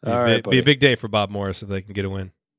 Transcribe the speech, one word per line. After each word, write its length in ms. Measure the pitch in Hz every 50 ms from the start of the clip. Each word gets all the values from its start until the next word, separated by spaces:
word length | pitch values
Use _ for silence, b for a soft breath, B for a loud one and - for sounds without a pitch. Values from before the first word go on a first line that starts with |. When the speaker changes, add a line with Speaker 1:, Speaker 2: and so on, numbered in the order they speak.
| -
Speaker 1:
Be 80 | -
Speaker 2:
All 60 | 117 123
Speaker 1:
a 40 |
Speaker 2:
right, 220 | 123 117 113 117 113
Speaker 1:
bi-, 80 | 104
be 60 | 113 127
a 40 |
Speaker 2:
buddy. 0 |
Speaker 1:
big 180 | 120 135 147 131
day 160 | 135 139 127
for 120 | - - 110
Bob 220 | 101 107 104 98
Morris 320 | 104 101 101 98 95 - -
if 60 | 98
they 120 | 98 95
can 120 | 92 104 101
get 120 | 101 98
a 40 | 95
win. 220 | 95 98 95 95 _ _ _ _ _